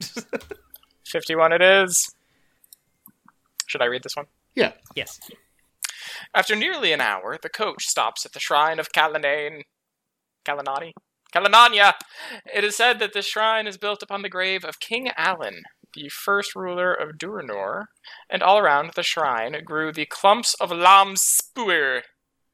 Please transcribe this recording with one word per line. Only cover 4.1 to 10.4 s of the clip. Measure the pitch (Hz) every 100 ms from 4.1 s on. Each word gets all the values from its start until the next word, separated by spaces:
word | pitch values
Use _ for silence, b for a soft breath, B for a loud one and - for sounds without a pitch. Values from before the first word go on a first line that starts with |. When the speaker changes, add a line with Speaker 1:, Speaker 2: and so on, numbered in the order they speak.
| -
Speaker 2:
one? | 143 _ _
Speaker 3:
Yeah. | - - - -
Speaker 1:
Yes. | - 98 - - - _ _ _ - - B B B B
Speaker 2:
After | 214 185 214
nearly | 302 349 202
an | 151
hour, | 117 98 98 156
the | 160
coach | - 214 - -
stops | - 113 -
at | -
the | 143
shrine | - 151 156 160
of | 156
Kalanane-, | - 156 156 147 147 147 156 - _ _ _ _ _ _ _